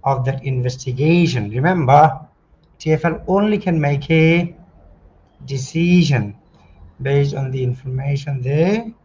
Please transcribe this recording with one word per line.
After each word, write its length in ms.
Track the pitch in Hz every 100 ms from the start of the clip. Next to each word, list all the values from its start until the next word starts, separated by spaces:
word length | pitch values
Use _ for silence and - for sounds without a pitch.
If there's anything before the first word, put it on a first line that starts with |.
of 220 | 143 135 127
that 180 | 135
investigation. 1040 | 139 127 123 - 131 123 151 175 165 120 104
Remember, 720 | 113 156 185 131 143 156 - - _ _ _ _ _
T 140 | 156
F 140 | 156 165
L 180 | 156 -
only 300 | 196 214 208
can 240 | 190 165
make 300 | 147 139 -
a 440 | 160 160 170 175 - - - - - - _ _ _ 131
decision 920 | 135 - 165 175 175 147 127 101 - _ _ _ - - _
based 340 | 135 143 143
on 160 | 147 135
the 140 | 131
information 800 | 127 120 135 131 139 139 151 135
they 500 | 123 147 175 220 226 -